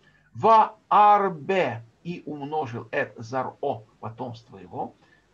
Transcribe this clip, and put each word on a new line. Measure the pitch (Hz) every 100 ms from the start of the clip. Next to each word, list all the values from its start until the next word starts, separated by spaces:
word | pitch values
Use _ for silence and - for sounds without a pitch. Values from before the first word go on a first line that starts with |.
| _ _ _
«ва | 113 190 226 208 - -
арбе», | 185 208 208 196 165 139 190 143 113 - _
и | 170 175 -
умножил | 147 139 156 131 117 107
эт | 143 127 -
заро, | 113 131 123 - 143 123 - _
потомство | 110 113 131 117 _ 95
его, | 90 117 208 _ _ _ _